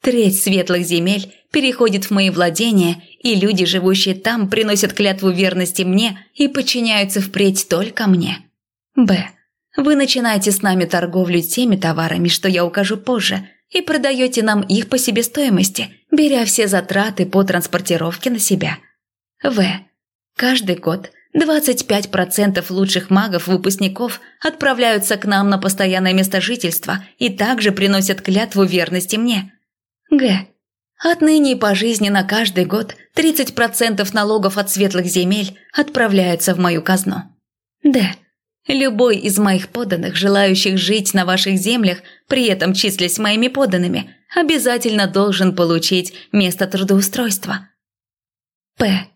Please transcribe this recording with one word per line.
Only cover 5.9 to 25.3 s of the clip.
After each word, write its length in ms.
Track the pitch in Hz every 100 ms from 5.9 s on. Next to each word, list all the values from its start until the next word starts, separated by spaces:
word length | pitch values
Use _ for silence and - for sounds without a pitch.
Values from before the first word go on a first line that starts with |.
| 185 226 196 -
и 140 | - 285
подчиняются 720 | 277 262 247 226 214 202 202
впредь 460 | 196 - 202 190 -
только 380 | 170 214 - 220
мне. 320 | 180 151 - - _ _ _ _ -
Б. 340 | 226 185 - _ _ _ _ -
Вы 180 | 285 294
начинаете 560 | 269 262 233 208 196
с 100 | 196
нами 240 | 208 185 170
торговлю 560 | 180 175 175 180 175
теми 340 | 170 - 247 196
товарами, 520 | 170 160 165 175 175
что 220 | - 196
я 160 | 180 175
укажу 320 | 170 196 190
позже, 500 | - 247 190 190 190 _ _
и 120 | 349
продаёте 600 | 359 311 262 262 254 254
нам 180 | 220 214
их 280 | 196 196 220
по 80 | 262
себестоимости, 920 | 254 214 233 - 277 196 190 - 226 - _
беря 320 | 302 302 269
все 240 | 220 - 208
затраты 580 | 190 185 190 208 196 185
по 180 | 190
транспортировке 840 | 196 175 170 - 190 165 160 175 -
на 100 | 233
себя. 400 | - 190 156 151 _ _ _ _ _ _
В. 240 | 285 226 185 190 - _ _ _ _ _
Каждый 400 | 247 254 196 175
год 360 | - 185 190 _ _
двадцать 540 | - 311 302 294 226 -
пять 240 | 202 196
процентов 580 | 185 180 - 202 190 165
лучших 400 | 185 196 190 185
магов-выпускников 1080 | 190 214 175 170 185 190 190 190 190 240 - - _
отправляются 760 | 311 320 285 254 240 214 196 208
к 80 |
нам 240 | 202